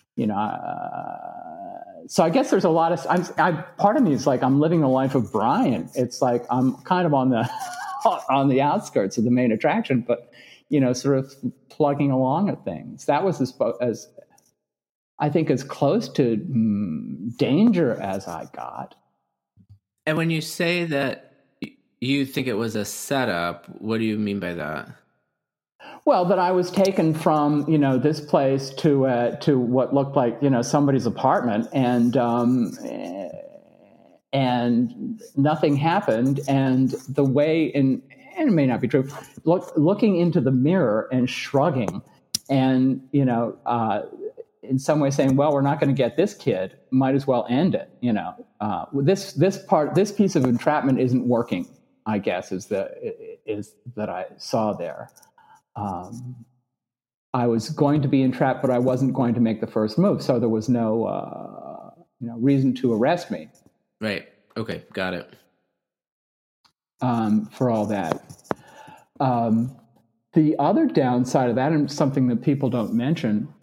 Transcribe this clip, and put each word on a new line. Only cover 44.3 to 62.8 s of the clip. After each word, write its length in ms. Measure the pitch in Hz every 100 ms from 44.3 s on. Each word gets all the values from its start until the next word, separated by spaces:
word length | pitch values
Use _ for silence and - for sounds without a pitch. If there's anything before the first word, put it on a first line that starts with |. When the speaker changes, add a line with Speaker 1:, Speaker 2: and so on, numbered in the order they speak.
| - - _
Speaker 1:
in 140 | - 131
some 220 | 135 151
way 100 | 139
saying, 260 | 139 135 135
"Well, 160 | 147
we're 100 | 143
not 180 | 139 143
gonna 140 | 143
get 240 | 131 120 -
this 160 | 202
kid. 440 | - - 95 95 - _
Might 240 | 131 131 135
as 100 | 135
well 200 | 123 110
end 260 | 127 175 101
it." 140 | - -
You 120 | 123
know, 320 | 104 85 - - -
uh, 240 | 104 90 -
this, 400 | 139 139 190 -
this 240 | 139 180 196
part, 380 | - 175 147 151
this 160 | 202
piece 240 | - 196 160
of 100 | 131
entrapment 540 | 120 - - 131 131
isn't 280 | 127 123 117
working, 400 | 117 117 90 85 - _ _ -
I 140 | 107
guess, 320 | 95 90 -
is 160 | 95 -
the, 240 | 98 98 - 117 - 92 - -
is 280 | 107 104 _ - 113
that 140 | 104
I 160 | 90 - -
saw 360 | - 247 110
there. 360 | 98 82 - - _ - _ _ - _ -
Um, 720 | 104 87 90 113 127 123 113 _ _ _ _ _ _ _ _
I 140 | 127 120
was 220 | 117 -
going 320 | 156 143 143
to 60 | 127
be 140 | 135
entrapped, 400 | 131 131 139 127
but 100 | 127
I 80 | 123
wasn't 340 | 127 127 131
going 200 | 127 120 117
to 40 |
make 220 | 113 107
the 60 | 113
first 300 | - 107 -
move. 240 | 196 139
So 180 | - 123
there 100 | 117
was 180 | 110 110
no, 380 | 120 113 113 107
uh, 840 | 98 - - - - 67 - - - _ _
you 80 | 117
know, 100 | 117
reason 360 | 127 139 135
to 180 | 120